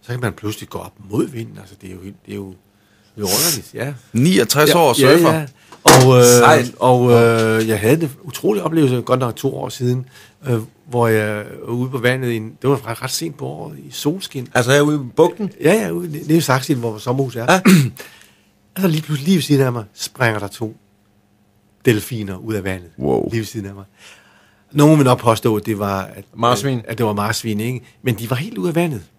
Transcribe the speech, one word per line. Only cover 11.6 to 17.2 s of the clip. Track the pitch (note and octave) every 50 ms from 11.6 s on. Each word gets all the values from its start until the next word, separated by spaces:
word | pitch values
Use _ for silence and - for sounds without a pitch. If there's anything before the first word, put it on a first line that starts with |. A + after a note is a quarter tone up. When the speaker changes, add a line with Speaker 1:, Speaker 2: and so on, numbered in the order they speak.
| -
Speaker 1:
var | - A#2
ude | B2 B2+ C3
på | C3+ C3
vandet | A2 B2 B2+ C3 C3 A#2+
i | A#2
en, | A2+ A2 A2 - _
det | - C3+
var | C#3+
faktisk | C3 C3 A#2+ A2+ -
ret | - C3
sent | - - D#3+ E3 C#3+ C#3
på | C#3
året, | C3 C#3+ E3 E3+ - D#3 C#3
i | - C#3+
solskin. | B2+ - - C#3+ E3 G3 F#3+ - - C#3 A#2+ - -
Speaker 3:
Altså | B2+ B2 A#2
herude | C3+ D3 D3 D3 D3+
i | D3 C3 A#2+ -
bugten? | - D#3+ F3+ F3 - G#3+ F#3+ - -
Speaker 1:
Ja, | B2 D3+ F#3+
ja, | A3 G#3+ F3
ude, | E3 E3+ F3 E3+
det, | D3 E3
det | - D3
er | D#3
jo | E3+
Saxil, | D3 - B2+ C3 B2+ - D3
hvor | B2 A#2 A#2 G#2+ G#2+
sommerhus | - B2+ B2 C3+